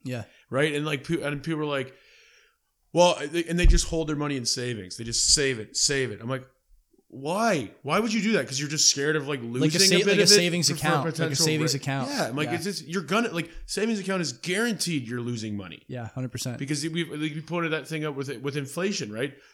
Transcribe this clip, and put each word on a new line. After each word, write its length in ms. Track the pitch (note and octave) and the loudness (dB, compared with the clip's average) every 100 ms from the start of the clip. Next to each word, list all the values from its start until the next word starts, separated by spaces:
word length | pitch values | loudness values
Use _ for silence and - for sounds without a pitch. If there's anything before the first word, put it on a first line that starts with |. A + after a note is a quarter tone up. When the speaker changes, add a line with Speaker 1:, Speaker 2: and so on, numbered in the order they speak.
Speaker 1:
Yeah. 220 | C3 B2 - - - | -8 -8 -8 -16 -6
Speaker 2:
Right. 220 | B2+ D#3 D3 | 0 0 0
And, 100 | D3+ | -2
like, 200 | D3 - | -4 -2
pe-, 140 | E3+ | -4
and 200 | C#3+ D3 | -2 -4
people 200 | D#3+ D#3 | -4 -4
are 40 | D3+ | -2
like, 300 | C#3 C3 - _ - - _ _ _ _ _ _ | -2 -4 -10 _ -20 -20 _ _ _ _ _ _
"Well," 240 | D#3+ F3 - D3 E3 E3 | 4 6 4 -2 -4 0
and 100 | F3 | 6
they 80 | F3 | 8
just 220 | F3 - | 8 6
hold 220 | E3 D#3 | -2 0
their 60 | D3 | -2
money 200 | D3 C#3 | -2 -2
in 80 | A#2 | -2
savings. 520 | - B2 A#2 F2+ - | -2 -4 -6 -8 -10
They 60 | A#2 | -4
just 280 | A2+ - | 0 4
save 240 | - C3+ A#2+ | 6 4 0
it, 200 | G#2 - | -4 -2
save 340 | - C#3 B2+ | 0 2 -2
it. 80 | G2+ | -4
I'm 80 | A#2 | -6
like, 160 | C3 B2+ _ _ _ _ _ _ | -6 -8 _ _ _ _ _ _
"Why? 600 | B2+ C#3 F#3+ A#3 E3+ G2 - | -10 -4 0 2 2 -2 -8
Why 160 | C3+ F3 | -2 0
would 140 | A3+ | 2
you 80 | G#3+ | 0
do 120 | G3 | 2
that? 120 | G3+ B2 | 2 0
'Cause 120 | C3 | -4
you're 100 | D3 | -2
just 200 | D3+ - | 2 4
scared 240 | C#3 C#3+ D#3 | 4 2 0
of, 120 | C3+ | 0
like, 140 | C#3+ | -4
losing 200 | A#2 B2 | -4 0
Speaker 1:
Like 120 | D#3 F3 | 2 4
a 40 | |
sa-, 160 | F#3+ F3+ | 6 6
Speaker 2:
a 20 | |
bit 80 | G3+ | 6
Speaker 1:
like 100 | G3+ | 6
a 40 | |
Speaker 2:
of 60 | G3 | 8
it 20 | |
Speaker 1:
savings 360 | - F3 F3 E3 | 6 6 2 0
Speaker 2:
for, 60 | D#3+ | 0
Speaker 1:
account, 280 | D#3+ - | 0 0
Speaker 2:
for 40 | D#3+ | 0
Speaker 1:
like 0 | |
a 40 | D#3 | -2
Speaker 2:
potential 280 | E3 C#3+ D#3+ | -2 0 2
Speaker 1:
savings 280 | D#3 D#3 | 2 0
Speaker 2:
ra-" 40 | C3+ | -2
Speaker 1:
account. 320 | - C3+ B2+ | -2 -2 -2
Speaker 2:
Yeah, 180 | C4+ C3+ | -2 -2
I'm 60 | C3 | -2
like, 140 | D3+ | -2
Speaker 1:
Yeah. 60 | E3+ | -2
Speaker 2:
it's 80 | F3+ | -4
just, 200 | F3 C#3+ | -8 -6
you're 140 | F3+ | -6
gonna, 260 | C#3+ G3+ A#3+ | -2 0 0
like, 200 | E3+ - - - | -2 -6 -8 -8
savings 340 | - A3 G#3+ | -2 0 -2
account 220 | F#3+ F#3+ | -2 -2
is 120 | D3+ | -2
guaranteed 760 | B2 - F#3 A#3+ G3+ - D#3 A2+ | -4 -2 0 0 0 -2 -2 -2
you're 140 | A#2+ | -4
losing 340 | A#2+ A#2+ A2 G#2 | -4 -4 -4 -6
money. 280 | F#2 D#2+ - | -8 -12 -12
Speaker 1:
Yeah, 200 | B2 A2+ | -10 -10
hundred 220 | - B2+ | -8 -8
percent. 240 | B2 B2+ A#2+ | -6 -6 -6
Speaker 2:
Because 260 | C#3 D3 D#3+ | -4 -4 -4
we, 180 | E3 D#3+ | -4 -4
like, 140 | D3 D#3 | -4 -6
we 80 | D3+ | -6
pointed 300 | D3+ E3+ E3 | -6 -4 -2
that 160 | D#3 C3 | -4 -4
thing 160 | D#3+ | -6
out 120 | D3+ C3+ | -4 -4
with, 260 | C#3 C3+ | -6 -6
with 160 | C3+ C#3+ | -6 -4
inflation, 540 | C3 - G3 G3+ A2+ | -6 -4 -4 -2 -6
right? 220 | G#2+ D3 - - | -4 -6 -6 -20